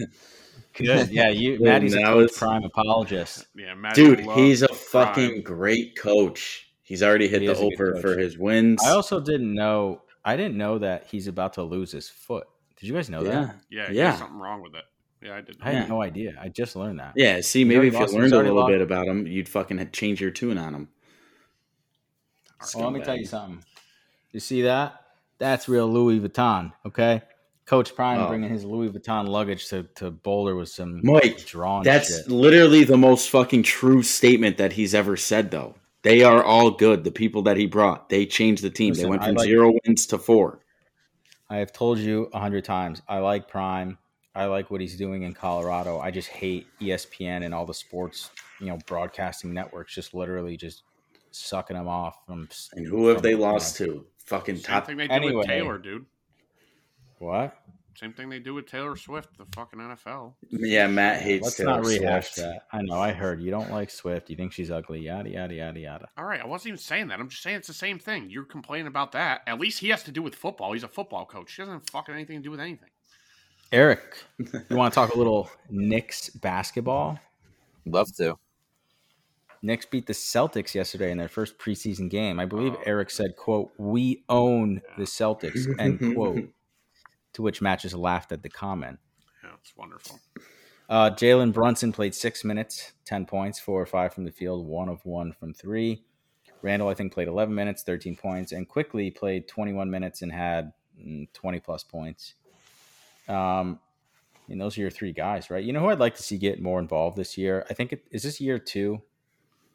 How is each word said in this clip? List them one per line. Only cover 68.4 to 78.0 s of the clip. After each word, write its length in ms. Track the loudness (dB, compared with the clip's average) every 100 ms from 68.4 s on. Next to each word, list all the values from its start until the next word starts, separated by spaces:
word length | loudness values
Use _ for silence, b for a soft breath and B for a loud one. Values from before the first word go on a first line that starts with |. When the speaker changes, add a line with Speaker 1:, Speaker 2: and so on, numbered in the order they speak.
| -16
Speaker 3:
complaining 420 | -18 -12 -12 -8
about 240 | -6 -6
that. 280 | -4 -4 -4 -6
At 120 | -6
least 200 | -6 -4
he 100 | -2
has 140 | -4
to 80 | -4
do 100 | -10
with 140 | -10 -10
football. 360 | -12 -8 -8
He's 120 | -8
a 40 | -10
football 380 | -14 -12 -12 -12
coach. 280 | -18 -18 -16
He 60 |
doesn't 100 | -16
have 160 | -16 -14
fucking 240 | -14 -14 -14
anything 220 | -14 -16
to 60 |
do 80 | -14
with 80 | -14
anything. 280 | -14 -16 _ _ _ _ _ _ _ _ _
Speaker 2:
Eric, 520 | 6 6 4 -4 -20 -18
Speaker 1:
<laughs> 60 | -16
Speaker 2:
you 380 | -12 -12 -4 0
wanna 140 | 2
talk 220 | 4 2
a 40 | 2
little 320 | 2 0 -2 -12 -10
Knicks 600 | -4 -2 -2 -4 -12 -14
basketball? 880 | -10 -6 -6 -6 -8 -4 -4 -4 -8 _ _ _ _ _ _ -4
Speaker 4:
Love 220 | -2